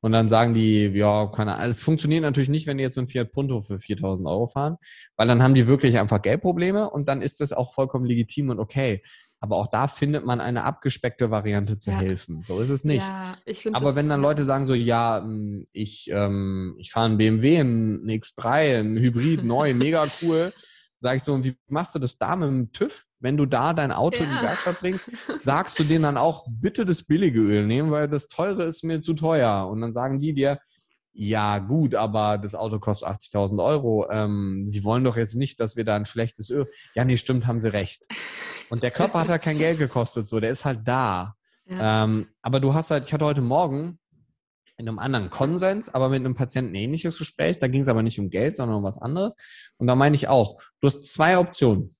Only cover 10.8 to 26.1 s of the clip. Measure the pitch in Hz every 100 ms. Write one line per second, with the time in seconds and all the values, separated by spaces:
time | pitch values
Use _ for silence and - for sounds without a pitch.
10.8 | 139 - 123 - 120 107 104 101 101 104
11.8 | - 95 95 92 - 80 85 92 123 139
12.8 | 151 139 95 190 185 185 - - 220 214
13.8 | 143 135 147 143 143 147 139 135 135 127
14.8 | 117 117 117 110 110 107 104 101 - -
15.8 | 107 - - 101 101 98 98 95 92 -
16.8 | - - 113 107 110 110 127 170 135 117
17.8 | 110 101 104 110 - - 117 139 151 123
18.8 | 107 113 123 117 139 160 117 123 151 123
19.8 | 135 160 151 - 170 160 175 - - _
20.8 | _ _ 123 131 - 139 131 127 _ 143
21.8 | 180 156 127 - - 180 156 131 117 -
22.8 | 254 - _ _ 123 147 139 127 143 165
23.8 | 151 - 139 175 156 139 220 185 - 175
24.8 | 180 185 - 240 - 104 135 143 190 -
25.8 | 151 160 151